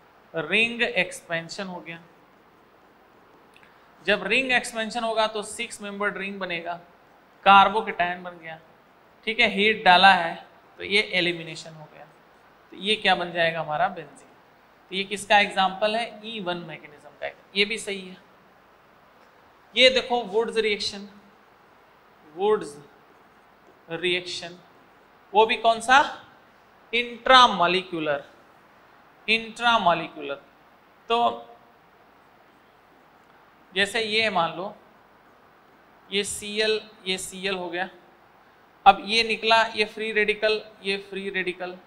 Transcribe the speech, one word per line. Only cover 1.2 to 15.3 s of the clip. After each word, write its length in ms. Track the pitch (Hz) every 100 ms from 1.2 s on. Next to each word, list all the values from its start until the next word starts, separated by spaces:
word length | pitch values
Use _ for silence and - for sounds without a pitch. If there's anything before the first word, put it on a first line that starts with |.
| - 165 165 - 190
हो 120 | 175
गया। 200 | 160 170 170 - _ _ _ _ _ _ _ _ _ _ _ - _ - - - _ - 165
जब 180 | 202
रिंग 280 | 190 240 262
एक्सपेंशन 520 | 247 240 226 214 240
होगा 240 | 226 220 220
तो 140 | 214
six 380 | 202 - 233 -
membered 360 | 208 202 208 185
रिंग 220 | 196 202
बनेगा, 400 | 185 170 170 175 - - _ - _ _ 196
carbocation 800 | 196 196 214 202 - 175 180
बन 140 | 180 175
गया, 180 | 160 160 - - _ _ _ _ 220
ठीक 120 | 226
है, 100 | 226
heat 340 | 196 214 214 185
डाला 280 | 180 196
है 220 | 185 170 180 - - - -
तो 40 |
ये 180 | 180 202 208
elimination 600 | 180 170 170 160 156 160
हो 140 | 160 151
गया। 120 | 151 143 - _ _ - _ -
तो 60 | -
ये 180 | 196 214
क्या 200 | 196 180
बन 160 | 175
जाएगा 280 | 170 165 165
हमारा 280 | 151 151 190
बेंजीन। 400 | 175 147 - - - _ _ _ _ -
तो 40 | 190
ये 80 |
किसका 360 | 196 202 -